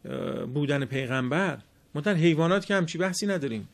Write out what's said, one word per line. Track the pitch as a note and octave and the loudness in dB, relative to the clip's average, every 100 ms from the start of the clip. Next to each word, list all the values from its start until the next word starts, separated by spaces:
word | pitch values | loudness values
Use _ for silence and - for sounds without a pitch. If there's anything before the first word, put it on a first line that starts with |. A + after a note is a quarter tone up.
اه، | - - F2 - B2 | -8 -6 -4 -6 -4
بودن | C#3 C#3+ C#3+ | -2 0 0
پیغمبر، | C3+ C3+ B2+ C3 B2+ D#3 G3 B2 - _ _ | -2 -4 -2 -2 0 0 0 -4 -12 _ _
ما | D3 | -4
در | D3+ | 0
حیوانات | F3+ E3+ D#3 E3 G3 G3 | 4 4 4 4 2 2
که | |
همچی | G3 E3 E3 | 0 0 0
بحثی | F#3 F3+ G3+ | -2 0 -2
نداریم. | F#3 C#3 A2 G2+ | 0 -2 -4 -8